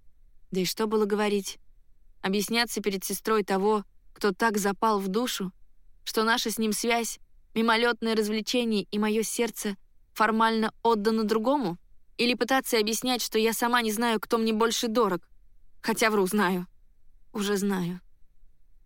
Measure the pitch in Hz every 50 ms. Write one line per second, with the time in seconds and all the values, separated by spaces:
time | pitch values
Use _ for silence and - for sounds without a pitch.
0 | - - - - - - - - - - 180 190 180 170 - - 220 214 220 214
1 | 214 202 208 202 208 208 208 202 190 - - - - - - - - - - -
2 | - - - - - 190 190 208 190 - 226 233 240 233 - 220 196 208 196 190
3 | - - 196 - - 220 220 214 190 - 196 190 196 208 214 208 196 - _ -
4 | _ - - - - 202 185 - 233 226 208 208 185 202 196 - - 226 214 202
5 | 196 196 185 220 247 240 - - 196 180 - - - - - - - - - -
6 | - - - 233 220 226 233 247 - 226 202 - 220 214 202 - - 233 233 233
7 | 226 - - - - _ - - - _ - 220 226 233 226 226 233 240 240 -
8 | 226 226 226 220 214 208 214 220 208 - - 247 240 226 220 202 180 - - 208
9 | 214 214 208 226 214 - - - 233 220 - - - 214 196 - - _ _ -
10 | - _ _ - 220 220 220 220 226 226 226 220 220 - - - - 233 233 214
11 | 202 220 220 226 220 202 214 226 214 247 277 302 233 170 170 - - - - -
12 | - - - - 233 240 247 214 240 226 269 269 254 - 247 226 208 220 226 -
13 | - 254 254 233 - - - 220 220 226 214 - 247 233 240 247 233 220 208 214
14 | 240 240 220 214 - - 240 226 226 226 220 214 226 226 220 - - 233 214 247
15 | 226 196 180 175 - _ - - - - - - - - - - - - 220 -
16 | 233 220 214 208 190 185 202 208 202 175 190 180 180 - - - - - - -
17 | - - - - - - - 220 202 202 208 196 196 202 196 185 175 170 180 180
18 | - - - _ - - _ - - - - - - - - - -